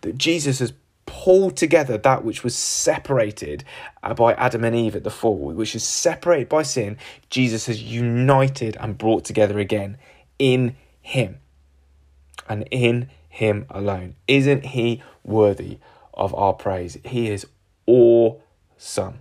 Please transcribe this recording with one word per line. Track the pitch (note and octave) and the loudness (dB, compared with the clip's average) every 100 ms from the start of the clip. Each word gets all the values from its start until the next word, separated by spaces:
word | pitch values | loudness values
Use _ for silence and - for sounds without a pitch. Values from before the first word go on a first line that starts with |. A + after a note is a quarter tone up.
That | G2+ C#3 | -8 -4
Jesus | D3+ E3+ C#3+ C3+ | -2 0 -2 -2
has | A#2+ - _ _ | -4 -6 _ _
pulled | - - - F#3 F#3+ - | -20 -6 4 6 4 0
together | E3 E3+ C#3 A2 | 2 4 2 0
that | C3+ C3 | 2 2
which | A2 G#2+ | 0 -6
was | B2 - | -6 -4
separated, | - - - D#3 - C3+ G#2+ G2+ D2+ D2 - - - _ | -6 -2 -2 -2 -2 -2 0 -4 -10 -10 -12 -18 -20 _
uh, | - | -10
by | A#2+ A#2 | 2 2
Adam | A#2 B2 A#2 | 4 0 0
and | A#2 | -2
Eve | A#2 A2+ G2+ | 0 -2 -4
at | |
the | D#2+ | -8
fall, | - A2+ G2 C#2+ | -2 -2 0 -4
which | E2 A2 | -6 -6
is | A#2 | -6
separated | - - F3+ D#3+ F3 E3+ A#2+ | -6 -2 -2 -2 0 0 2
by | D3+ | -2
sin, | D3+ - G2+ G#2+ - - _ | -2 -4 -4 -8 -16 -20 _
Jesus | B2+ B2+ A2+ - | 0 0 0 -4
has | A2 | -8
united | A2 A#2 A#2+ A#2+ C3 C3+ C3+ C3+ A2+ - | -6 -4 -2 0 4 4 2 0 -8 -6
and | A2 G2+ | -8 -4
brought | A2 A2+ | 0 0
together | - - G#2 G#2 | 0 2 2 2
again | G2+ A2 G2 G#2 _ _ _ _ | -2 -4 -4 -12 _ _ _ _
in | C#3 B2+ B2 C3 _ _ | 2 4 0 -4 _ _
him | - C3 G#2+ G2 _ _ _ _ _ _ _ _ _ - - | -8 -4 -4 -6 _ _ _ _ _ _ _ _ _ -20 -10
and | G#2+ - | -8 -4
in | C3 A#2+ A#2+ B2 _ _ | 0 2 0 -4 _ _
him | - A2 G#2 C3+ | -2 0 0 -4
alone. | - G2+ F#2+ F2+ - - | -6 -4 -4 -8 -14 0
Isn't | C#3 C3+ C#3 | 2 4 0
he | C3+ C3 A#2 A#2 - _ | -2 -2 -2 -2 -10 _
worthy | - G#2+ G#2 G2 - - _ _ _ | -4 4 4 4 -6 -14 _ _ _
of | - G2 | -6 -4
our | - G2 | 0 0
praise? | F#2 G#2 F#2+ F2 - | 0 -4 -4 -6 -12
He | - B2 A#2 | -8 -4 -2
is | G2+ - _ _ _ - | -4 -8 _ _ _ 4
awesome. | B2 A#2 A#2 A#2 - _ _ _ _ - - F#2 F2 | 8 8 8 4 0 _ _ _ _ -10 -6 -6 -10